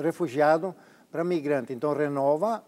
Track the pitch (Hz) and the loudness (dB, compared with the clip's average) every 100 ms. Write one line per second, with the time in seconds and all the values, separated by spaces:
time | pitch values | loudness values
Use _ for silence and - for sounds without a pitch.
0 | 151 160 170 127 147 160 180 165 - _ | -4 -2 -2 2 4 4 0 -10 -18 _
1 | _ 151 170 175 143 143 123 123 147 143 | _ -6 -2 -2 0 -2 -2 -4 -2 0
2 | 147 143 139 151 208 220 | -2 0 2 2 0 -4